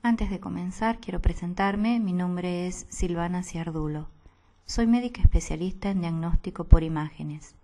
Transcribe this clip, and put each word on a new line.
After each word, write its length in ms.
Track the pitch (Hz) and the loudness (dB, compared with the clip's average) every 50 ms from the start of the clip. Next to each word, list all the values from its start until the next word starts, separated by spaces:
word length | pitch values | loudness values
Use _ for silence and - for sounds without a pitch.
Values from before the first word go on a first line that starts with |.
Antes 300 | - 240 233 226 - - | 2 2 2 2 0 -4
de 80 | 196 175 | -4 -6
comenzar, 600 | - - - 175 175 180 190 - 220 226 233 220 | -6 -6 -6 -6 -6 -6 -4 -2 -2 -2 -2 -4
quiero 220 | - - 185 165 | -8 -6 -6 2
presentarme. 760 | 165 - 170 - 180 175 180 - 196 196 202 208 208 226 233 233 | 2 2 2 2 -6 -6 -2 0 0 0 0 0 0 2 2 2
Mi 140 | 220 190 180 | 0 0 0
nombre 520 | 180 180 180 180 180 180 180 175 175 180 | 0 0 -2 -2 -2 -2 -2 -2 -2 -4
es 220 | 180 185 - - - | -4 -6 -8 -12 -14
Silvana 540 | - - - 175 170 170 170 175 180 180 180 | -4 -2 -2 -2 0 -2 -2 -2 -2 -4 -6
Ciardulo. 680 | - - 160 165 170 156 160 151 151 151 151 156 - - - _ - _ _ _ _ _ _ _ | -6 -8 -6 -6 -6 -4 -4 -4 -4 -4 -6 -8 -12 -16 -20 _ -20 _ _ _ _ _ _ _
Soy 220 | - - 240 233 | -6 -2 2 4
médica 340 | 226 233 240 247 240 247 - | 4 4 4 2 -2 0 6
especialista 680 | - - - 170 - - 156 156 175 185 185 - - 196 | 6 6 6 6 0 0 -4 -4 -4 -4 -4 -4 -4 -2
en 100 | 196 190 | -2 -2
diagnóstico 640 | 170 165 165 160 165 170 170 - - 185 180 - 165 | -2 -2 -4 -2 -2 0 0 0 0 -2 -8 -8 8
por 180 | 170 - 165 | 8 8 8
imágenes 720 | 160 160 160 151 151 156 - - 151 151 147 151 - - - - | 8 0 -2 -4 -4 -6 -8 -10 -10 -10 -10 -12 -14 -20 -20 -20